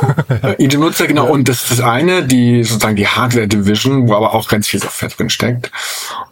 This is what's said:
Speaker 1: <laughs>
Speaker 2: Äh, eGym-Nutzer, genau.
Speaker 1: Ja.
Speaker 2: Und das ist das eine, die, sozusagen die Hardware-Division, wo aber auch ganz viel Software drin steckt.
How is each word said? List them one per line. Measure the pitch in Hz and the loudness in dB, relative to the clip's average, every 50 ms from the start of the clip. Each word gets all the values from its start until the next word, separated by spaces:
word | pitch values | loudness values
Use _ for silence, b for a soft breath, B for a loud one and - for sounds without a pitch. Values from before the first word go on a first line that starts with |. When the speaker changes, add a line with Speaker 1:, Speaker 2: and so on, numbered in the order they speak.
| - - | 0 0
Speaker 1:
<laughs> | 131 160 - - 127 104 | 0 -2 -2 -2 -2 -2
Speaker 2:
Äh, | - 135 127 - | -2 -2 0 0
eGym-Nutzer, | 147 131 143 143 156 170 - - 175 | 0 2 2 2 0 0 0 0 0
genau. | 143 147 147 127 | 0 2 2 2
Speaker 1:
Ja. | 123 | 2
Speaker 2:
Und | - 143 123 135 | 2 2 2 0
das | 123 - | 0 -2
ist | - - | -2 -4
das | 123 120 | -2 0
eine, | 117 117 117 127 165 180 185 180 151 | 0 0 0 2 2 2 2 0 2
die, | 127 127 123 120 120 123 120 | 2 2 4 4 4 4 2
sozusagen | 117 110 117 104 117 107 107 | 2 0 -2 -2 0 0 0
die | 101 101 98 | 0 0 0
Hardware-Division, | - 110 123 123 120 117 107 98 110 104 98 101 104 104 - 131 139 135 123 113 | 0 0 0 0 0 0 2 2 0 2 2 2 2 2 2 0 2 2 2 2
wo | 104 | 2
aber | 107 110 113 - | 2 2 2 0
auch | 113 - - | -2 -2 0
ganz | 113 104 104 - | -2 -2 -2 -2
viel | - 98 | -4 -4
Software | - 90 - - - - | -4 -6 -6 -8 -8 -8
drin | - - 98 - | -6 -4 -4 -4
steckt. | - - - 117 123 123 120 - B B B B B B B B B B B B | -2 -2 -2 -2 -2 -4 -6 -10 B B B B B B B B B B B B